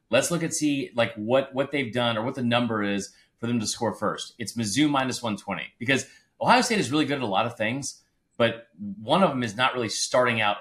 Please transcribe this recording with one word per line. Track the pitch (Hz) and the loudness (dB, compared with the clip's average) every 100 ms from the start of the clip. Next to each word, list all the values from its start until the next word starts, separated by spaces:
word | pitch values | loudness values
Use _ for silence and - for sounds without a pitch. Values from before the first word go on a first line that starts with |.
| - | 0
"Let's | 131 139 | 2 2
look | 170 | 0
and | 160 | -2
see, | - 151 143 120 120 | -2 0 0 -2 -2
like, | 117 104 | -2 -2
what, | 107 131 135 | 2 2 2
what | 127 139 | -2 -2
they've | 143 139 | -2 -2
done | 120 120 110 | 0 0 0
or | |
what | 120 131 | -2 -2
the | |
number | 120 120 120 110 | 2 2 2 0
is | 101 101 95 - _ _ | 0 -2 -4 -12 _ _
for | 117 | -2
them | 120 | -2
to | 104 | -2
score | - 113 | -2 -4
first." | - 101 78 - - | -2 -4 -4 -10 -12
It's | 98 117 | -8 -4
Mizzou | 107 113 151 | -2 2 2
minus | 139 131 117 | 2 -2 -4
one | 117 101 | -4 -4
twenty | - 87 - - | -6 -8 -8 -6
because | 120 131 - - _ - | 0 0 -2 -16 _ -2
Ohio | 127 247 | 4 4
State | 240 208 | 4 0
is | 120 | 0
really | 151 | 0
good | 135 139 | 0 0
at | |
a | 113 95 | 0 0
lot | 117 | 0
of | 117 | -2
things, | 110 135 139 - _ _ _ - | -2 -2 -6 -12 _ _ _ 0
but | 117 - - - 101 98 | 0 0 -12 -12 -12 -6
one | 113 170 | 0 4
of | 180 | 4
them | 131 | 2
is | 117 101 | -2 0
not | 127 | 0
really | 127 110 | 0 -4
starting | - - 131 123 113 | -4 0 4 4 4
out | 104 104 | 0 0